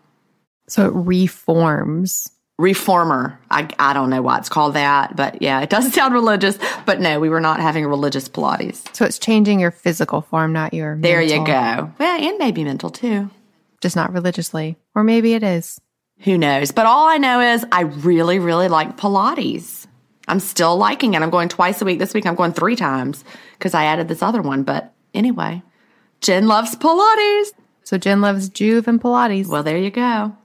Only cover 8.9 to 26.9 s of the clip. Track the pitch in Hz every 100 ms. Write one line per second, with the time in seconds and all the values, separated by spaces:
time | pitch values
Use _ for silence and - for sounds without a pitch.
8.9 | - 214 - - 220 208 196 175 - 180
9.9 | 160 160 151 - 160 160 160 156 165 151
10.9 | 151 170 170 160 151 156 135 117 117 151
11.9 | - 320 349 302 415 269 165 147 135 170
12.9 | - 240 208 202 - _ _ _ _ 180
13.9 | 170 170 180 180 175 170 165 156 165 _
14.9 | 214 220 233 226 226 214 175 - - _
15.9 | _ _ _ 196 180 147 139 143 226 226
16.9 | 262 320 311 277 247 240 240 240 180 160
17.9 | 147 160 170 170 190 175 165 185 160 156
18.9 | - 208 196 220 320 170 - - - -
19.9 | _ _ _ - 190 185 - 165 175 208
20.9 | - 247 175 160 175 170 - 180 202 196
21.9 | 170 190 214 190 175 175 170 175 240 165
22.9 | 131 127 147 - - - _ 185 165 151
23.9 | 160 165 170 185 226 147 135 135 139 -
24.9 | _ _ - 240 226 - 175 - _ _
25.9 | _ _ _ - 185 220 214 233 - 311